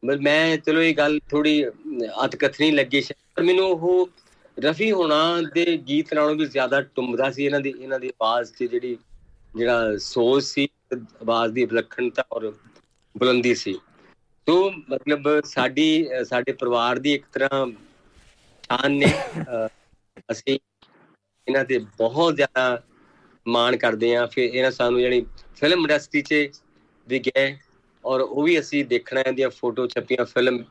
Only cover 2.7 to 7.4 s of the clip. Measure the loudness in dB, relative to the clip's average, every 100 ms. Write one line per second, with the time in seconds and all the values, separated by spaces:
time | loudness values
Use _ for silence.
2.7 | 2 2 0 -4 -12 _ -2 2 2 2
3.7 | 0 2 2 2 _ _ _ -20 -4 -2
4.7 | 0 0 2 2 2 2 0 -2 0 0
5.7 | -2 -2 -2 0 0 0 0 -2 0 0
6.7 | 0 0 -4 -4 0 -2 0